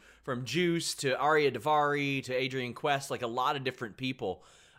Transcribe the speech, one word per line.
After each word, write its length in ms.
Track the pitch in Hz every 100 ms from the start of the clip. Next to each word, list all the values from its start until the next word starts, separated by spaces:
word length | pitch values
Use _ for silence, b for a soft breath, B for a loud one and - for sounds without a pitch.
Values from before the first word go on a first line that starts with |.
| b b
from 220 | - 123
Juice 500 | 117 156 175 170 - -
to 220 | 135 127
Arya 340 | 143 156 139
Daivari 720 | 117 151 151 147 147 139 135
to 100 | 131
Adrian 400 | 127 131 131 123
Quest, 360 | 113 151 139 -
like, 120 | 117
a 40 | 120
lot 300 | 120 135 143
of 80 |
different 320 | 127 127 117 87
people. 480 | 131 127 101 87 b b b